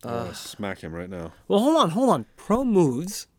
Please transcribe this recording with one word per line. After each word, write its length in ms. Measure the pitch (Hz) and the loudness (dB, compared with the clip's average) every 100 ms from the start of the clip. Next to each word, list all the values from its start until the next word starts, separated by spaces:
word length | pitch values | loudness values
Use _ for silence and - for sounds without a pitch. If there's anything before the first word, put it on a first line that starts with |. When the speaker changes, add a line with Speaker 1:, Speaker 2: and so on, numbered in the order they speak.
Speaker 1:
I 40 | 123 | -8
wanna 100 | 117 90 | -6 -6
Speaker 2:
Ugh. 60 | - | -10
Speaker 1:
smack 440 | - - 101 92 | -14 -10 -8 -8
him 120 | 85 | -10
right 160 | 85 90 | -10 -10
now. 240 | 92 82 - - | -10 -12 -12 0
Speaker 2:
Well, 120 | 202 | 2
hold 180 | 262 320 | 4 4
on, 120 | 196 | 2
hold 200 | 170 262 | 2 2
on. 160 | 156 110 - | 2 -2 -10
Pro 260 | - 226 | -2 0
Moves? 640 | 262 196 156 123 180 - - | 4 4 4 2 -6 -10 -14